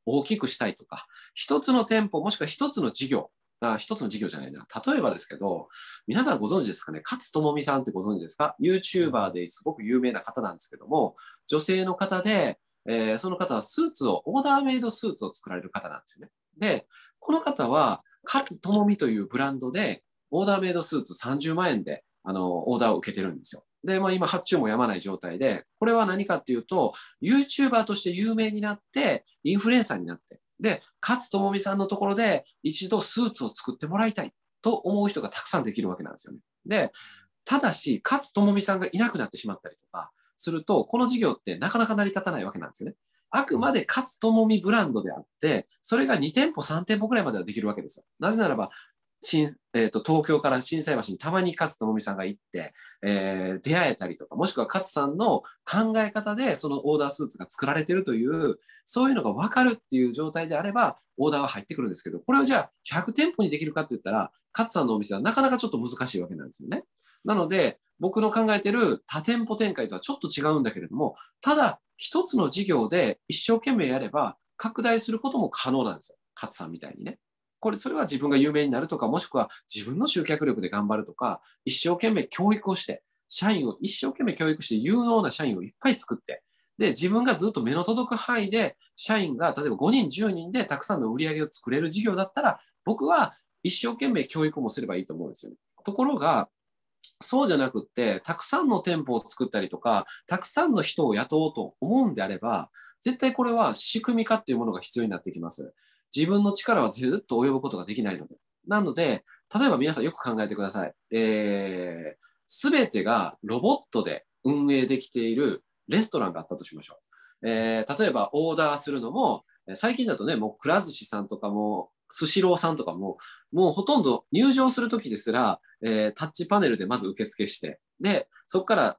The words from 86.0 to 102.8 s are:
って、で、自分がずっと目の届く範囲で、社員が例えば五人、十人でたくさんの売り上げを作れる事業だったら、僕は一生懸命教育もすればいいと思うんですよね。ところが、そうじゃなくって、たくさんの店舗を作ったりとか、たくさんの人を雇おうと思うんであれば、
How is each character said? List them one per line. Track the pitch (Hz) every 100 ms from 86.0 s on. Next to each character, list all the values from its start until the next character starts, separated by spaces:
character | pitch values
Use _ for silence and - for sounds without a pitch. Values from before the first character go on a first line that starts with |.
| - -
っ |
て、 | - - _ _ _ -
で、 | 208
自 | 123 180
分 | 220
が | 247
ず | 175 196
っ |
と | -
目 | 117
の | 151
届 | 175 226 240 233
く |
範 | - 240
囲 | 202
で、 | 220 202 - _ -
社 | - 220
員 | 175 127
が | 165 143
例 | 147
え |
ば | 98
五 | 160
人、 | 262 170
十 | 139 214
人 | 175 170
で | 240
た | - 139
く |
さ | - 180
ん |
の | 113
売 | 120
り | 156
上 |
げ | 156
を | 147
作 | - -
れ | 135
る | 160
事 | 185
業 | 220 185
だ |
っ | 190
た | -
ら、 | 285 - _ _
僕 | - 220
は | 285 254 233 - _ _
一 | 180 180
生 | 233
懸 | 240 269
命 | 202
教 | 131 160 156
育 | 151
も | 117
す | -
れ | 113
ば | 90
い |
い | 92
と |
思 | 80 87
う |
ん |
で | -
す |
よ | -
ね。 | - _ _
と | -
こ | 202
ろ | 269 269
が、 | 156 127 - _ _ _ _ _ - -
そ | - 254
う | 269
じ |
ゃ | 151
な | 131
く | 110 -
っ |
て、 | - 117 98
た | -
く | 170
さ | - 320
ん | 302
の | 220
店 | - 165
舗 | 131
を | 117 -
作 | -
っ | 123
た | 107
り | 95
と | -
か、 | 120 104 - - -
た | 185
く | -
さ | - 330
ん |
の | 214
人 | - - 139
を |
雇 | 104 127 156
お | 156
う |
と | - 101 -
思 | 160 247 240
う |
ん |
で | 117
あ | 98
れ | 92
ば、 | 117 101 76 -